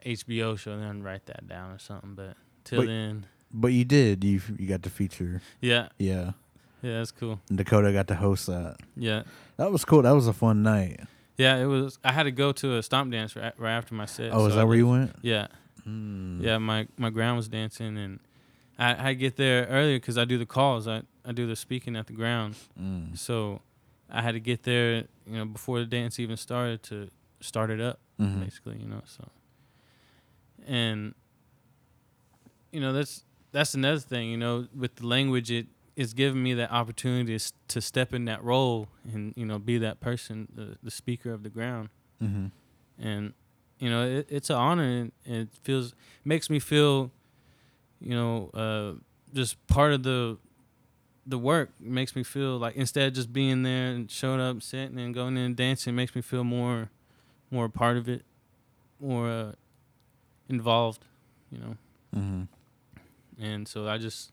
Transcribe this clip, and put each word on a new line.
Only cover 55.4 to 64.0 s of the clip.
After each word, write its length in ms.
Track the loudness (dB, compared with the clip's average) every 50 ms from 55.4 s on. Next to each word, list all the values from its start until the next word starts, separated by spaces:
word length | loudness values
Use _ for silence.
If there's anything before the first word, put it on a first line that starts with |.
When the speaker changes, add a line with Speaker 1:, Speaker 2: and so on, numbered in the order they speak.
| -2
Speaker 1:
and 120 | -2 0
dancing, 380 | 0 2 2 2 0 -2 -2 0
it 20 |
makes 180 | 0 -2 -2 -4
me 60 | -6
feel 220 | -6 -4 -2 -2 0
more, 440 | 0 0 0 0 0 -2 -2 -4 -8 _ _ _ _ _ _ _ _ _ _ _ -6
more 140 | -2 -2 -2
a 40 | -2
part 280 | 0 2 4 4 4
of 100 | 2 0
it, 160 | -2 -6 -6 -8 _ _ _ _ _ _ _ _ _ _ _ _ _ _ -10
more, 280 | -6 -4 -2 -2 0 -2
uh, 220 | -2 -4 -6 -8 -12 _ _ _ _ _ _ _ _ _ _ _ _ _ _ _ _ _ _
involved, 560 | -6 -4 0 2 4 4 4 4 2 -2 -6 _ _ _ _ _ _ _ _ _ -18
you 80 | -16 -14
know. 160 | -12 -12 -12 -14 _ _ _ _ _ -6 -4
Speaker 2:
Mm-hmm. 1300 | -4 -2 -2 -4 -4 -6 -8 _ _ _ _ _ _ _ _ -20 -20 -20 _ _ _ _ _ -16 -10 -8
Speaker 1:
And 240 | -6 -6 -6 -8
so 200 | -8 -8 -6 -4
I 100 | -4 -4
just, 340 | -4